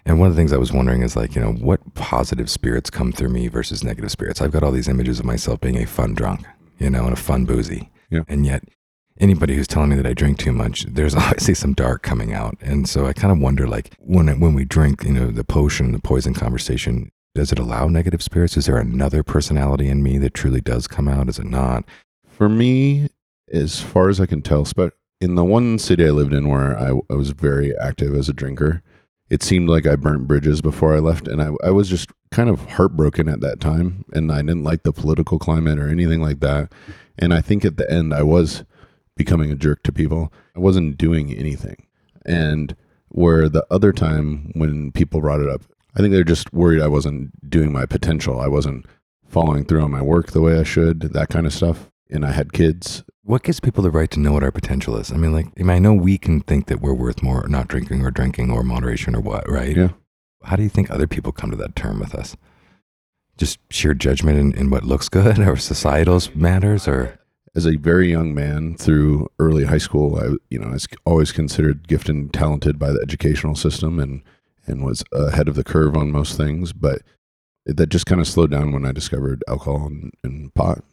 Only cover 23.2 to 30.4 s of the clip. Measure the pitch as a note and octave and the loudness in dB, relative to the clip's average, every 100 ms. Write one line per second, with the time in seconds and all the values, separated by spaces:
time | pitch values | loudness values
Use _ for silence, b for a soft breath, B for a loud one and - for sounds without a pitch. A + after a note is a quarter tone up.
23.2 | _ _ _ E2+ D2+ - - F#2 F#2+ F#2+ | _ _ _ -2 -2 -4 -2 2 2 2
24.2 | F2+ D#2 - D2 D2 - F2+ - _ _ | 0 -2 0 0 0 0 -2 -4 _ _
25.2 | F2+ F2 F2 A2+ B2 A2+ - F2 D#2+ D2 | 0 2 4 4 2 0 0 4 4 4
26.2 | C#2 C#2+ C#2+ C#2 C#2 A1 C2 C2 - C#2 | 2 0 0 0 0 0 -2 -2 -2 -2
27.2 | C#2 C#2 C#2+ C#2 C#2+ - C2+ - C#2+ C#2+ | -2 -2 0 0 0 -2 -6 -4 -2 0
28.2 | C#2 C2+ C2+ C2+ D2+ E2+ b b b _ | -2 -4 -6 -2 0 0 b b b _
29.2 | _ - - F#2 E2+ D#2+ D2 C#2+ D2+ D2 | _ -4 2 2 4 4 4 2 2 0
30.2 | C2+ D2 | 0 2